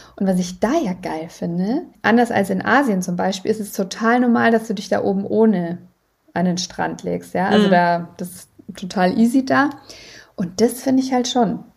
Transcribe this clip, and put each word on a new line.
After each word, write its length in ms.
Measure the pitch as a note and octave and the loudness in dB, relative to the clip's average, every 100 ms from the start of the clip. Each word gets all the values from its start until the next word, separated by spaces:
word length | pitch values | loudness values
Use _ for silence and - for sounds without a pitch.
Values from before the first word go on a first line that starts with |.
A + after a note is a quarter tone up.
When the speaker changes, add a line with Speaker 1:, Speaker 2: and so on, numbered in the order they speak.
| - - | -20 -4
Speaker 1:
Und 120 | F#3+ | 0
was 120 | F3+ | 0
ich 220 | F3+ - | -2 -2
da 100 | G#3+ E4 | 0 0
ja 120 | A3+ | -2
geil 340 | F3+ D#3+ D#3 E3 | -4 -8 -8 -10
finde, 540 | - F3+ E3+ G3 C#4+ - _ | -8 -6 -2 -2 -2 -6 _
anders 280 | G#3 A#3 A#3 | 2 4 4
als 180 | G#3 G3 | 0 0
in 140 | F#3+ G#3 | -2 2
Asien 360 | B3 C#4 F#3 | 2 4 0
zum 160 | F3+ F3 | -2 -2
Beispiel, 340 | F#3 F#3 - | -2 -2 -4
ist 80 | A3 | -4
es 140 | G#3 | -4
total 480 | - F#3+ - A3+ B3 | -6 -6 -2 0 2
normal, 280 | B3 A#3 A#3 | 4 4 2
dass 160 | A3+ A3 | 2 -2
du 60 | |
dich 140 | G3+ - | -8 -4
da 160 | G3+ | -2
oben 220 | G3 G3 G3+ | 0 -2 0
ohne 520 | G#3+ A3+ F#3 E3+ F3 - _ _ _ _ | 4 4 4 -2 -8 -14 _ _ _ _
an 120 | F3 F3+ | -2 0
den 120 | F3 | -2
Strand 460 | - - E3 E3 | -6 -6 -6 -4
legst, 300 | F#3 F3 - | -6 -6 -4
ja? 160 | F3+ G3 | -2 2
Also 180 | G#3 G3 | 4 4
Speaker 2:
Mhm. 40 | |
Speaker 1:
da, 360 | F3 F3 E3+ E3+ - | 4 4 0 -4 -12
das 140 | F3+ | -14
ist 200 | - - - - - | -14 -20 -20 -20 -14
total 400 | F3+ F#3+ F3+ A3+ | -8 0 0 2
easy 240 | A#3 C4+ C4 | 2 2 2
da. 260 | C4 D4 - - - - - - - | 0 0 -4 -18 -20 -20 -20 -16 -8
Und 240 | F3+ - | -6 0
das 200 | A#3+ B3+ | 0 0
finde 220 | C4+ C4 | 0 0
ich 80 | C4 | 2
halt 160 | B3 A#3+ | -2 0
schon 380 | B3 G3 D#3+ - | 0 0 -2 -10